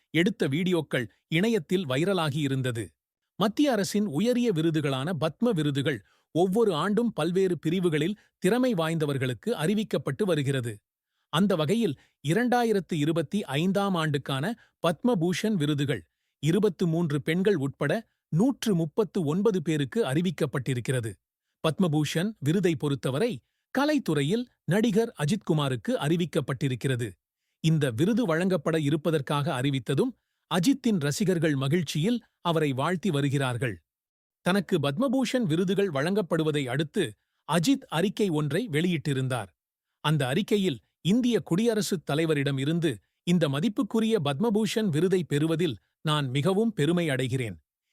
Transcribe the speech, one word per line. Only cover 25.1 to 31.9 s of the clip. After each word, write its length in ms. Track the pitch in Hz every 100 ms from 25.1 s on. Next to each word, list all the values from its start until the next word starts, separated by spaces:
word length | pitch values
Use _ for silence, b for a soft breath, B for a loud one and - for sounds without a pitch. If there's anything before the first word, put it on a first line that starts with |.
| -
அஜித்குமாருக்கு 760 | 147 202 - 160 143 127 - 247
அறிவிக்கப்பட்டிருக்கிறது. 1160 | 151 165 170 165 143 139 143 127 - 123 113 - _ _ _ _
இந்த 320 | 160 160 139
விருது 340 | 110 175 233 226
வழங்கப்பட 540 | 156 185 180 165 160
இருப்பதற்காக 840 | 143 156 175 156 131 147 143 135
அறிவித்ததும், 520 | 131 135 - 139 247 - _ _ _
அஜித்தின் 480 | 165 190 277 240 202
ரசிகர்கள் 560 | 143 135 180 180 160 143
மகிழ்ச்சியில் 680 | 135 170 156